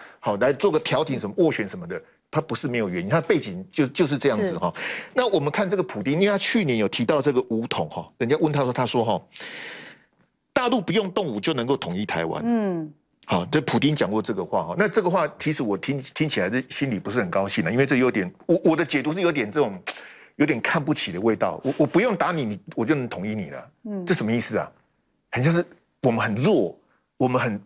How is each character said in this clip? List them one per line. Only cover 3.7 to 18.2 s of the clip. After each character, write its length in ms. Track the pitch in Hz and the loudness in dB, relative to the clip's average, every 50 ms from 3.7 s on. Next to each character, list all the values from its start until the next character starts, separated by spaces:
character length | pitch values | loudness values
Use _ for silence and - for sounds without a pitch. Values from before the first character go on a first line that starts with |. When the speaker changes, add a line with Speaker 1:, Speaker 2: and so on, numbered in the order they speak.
Speaker 1:
就， 160 | - 160 139 | 0 0 0
就 180 | 131 - - 170 | 2 2 2 2
是 100 | 135 147 | 2 2
这 140 | 117 - 139 | 2 2 2
样 80 | 113 107 101 | 2 2 0
子 120 | 92 90 85 | -2 -2 -2
哈。 120 | 90 85 - | -2 -4 -4
Speaker 2:
是。 340 | - - - - - - - - | -4 -8 -8 -8 -10 -10 -2 0
Speaker 1:
那 100 | 254 254 | 2 2
我 120 | 220 190 156 | 4 2 2
们 100 | 143 147 | 0 0
看 180 | - - 196 | 0 0 0
这 80 | 175 202 | 0 0
个 60 | 180 | -2
普 220 | 180 - - - 95 | -2 -2 -4 -4 -2
丁， 100 | 131 147 | 0 2
因 40 | 170 | 2
为 80 | 196 | 2
他 100 | 208 202 | 2 2
去 260 | 190 - - - 226 175 | 0 -2 2 2 2 2
年 120 | 135 117 | 2 2
有 100 | 110 104 - | 2 2 0
提 140 | - - 117 | 0 0 2
到 160 | 165 156 139 | 2 2 4
这 140 | 127 147 127 | 4 4 4
个 80 | 127 - - | 2 2 2
武 160 | 113 113 117 | -2 -2 -2
统 240 | - - - 82 78 | -2 -2 -4 -4 -4
哈， 180 | - 90 - - _ - | -6 -10 -12 -12 _ -4
人 100 | 117 120 | 0 0
家 80 | 147 156 | 2 2
问 120 | 165 151 | 2 2
他 120 | 147 143 131 | 2 2 0
说， 80 | 123 | 0
他 140 | 123 139 123 | 0 0 -2
说 180 | 113 - 120 110 | 0 2 2 2
哈 160 | 117 98 - - _ _ - - - - - - - - - - - - _ _ _ _ _ _ _ _ _ _ _ - | 2 0 0 -2 _ _ -16 -14 -14 -14 -14 -14 -14 -14 -16 -18 -20 -20 _ _ _ _ _ _ _ _ _ _ _ -2
，“大 140 | 269 247 | 0 2
陆 120 | 240 262 220 | 2 0 0
不 120 | 165 - | 0 0
用 180 | 170 220 202 185 | 0 0 0 0
动 140 | - 214 185 | -2 -4 -2
武 140 | 139 104 104 | -2 -4 -2
就 140 | - 165 156 | -2 -2 -2
能 120 | 123 117 | 0 0
够 100 | 127 139 | 0 0
统 200 | - - 85 87 | -2 -2 -6 -4
一 100 | 98 104 | -4 -4
台 200 | - - - 165 | -4 -2 -4 -2
湾。” 180 | 80 80 - 226 | -2 -4 -4 -2
Speaker 2:
嗯。 480 | 240 233 226 208 190 175 165 156 151 - _ _ _ _ _ - | 0 0 0 0 -2 -2 -4 -6 -8 -12 _ _ _ _ _ -6
Speaker 1:
好， 180 | - 202 175 180 | -2 -2 -2 -2
这 140 | - 143 156 | 0 0 0
普 180 | - - 123 113 | 0 2 0 2
丁 160 | - 151 151 | 2 2 2
讲 160 | - 107 92 | 2 0 0
过 100 | 107 110 | 0 -2
这 140 | 104 - 101 | -2 -2 -4
个 100 | 95 85 | -4 -4
话 180 | - 110 92 80 | -2 -2 -2 -2
哈， 120 | 85 90 | -2 -2
那 100 | 170 214 | 0 0
这 140 | 208 208 226 | 2 2 0
个 80 | 180 175 | 2 2
话 180 | 185 185 151 147 - - | 0 0 0 -2 -4 -4
其 120 | - 151 | -4 -4
实 120 | 151 - 131 | -2 -2 -2
我 120 | 104 98 | -2 -2
听， 220 | 90 - - 143 135 127 - - | -4 -2 -6 -6 -6 -6 -10 -4
听 160 | - 156 143 | -4 -2 -2
起 120 | - 104 | 0 -2
来 100 | 90 95 | -2 0
是 120 | 117 127 127 - | -2 -4 -4 -4
心 220 | - - 143 135 | -6 -4 -2 -2
里 80 | 107 87 | -2 -4
不 100 | - 101 | -4 -2
是 100 | 107 123 | -2 -2
很 120 | 101 85 | -2 0
高 160 | 85 98 98 | 0 0 0
兴 160 | 98 - 113 82 | 0 0 -2 0
的， 80 | 85 | 0
因 60 | 113 | 2
为 100 | 131 139 | 2 2
这 80 | 131 143 | 4 4
有 160 | 123 127 123 | 4 4 4
点， 200 | - 104 | 2 0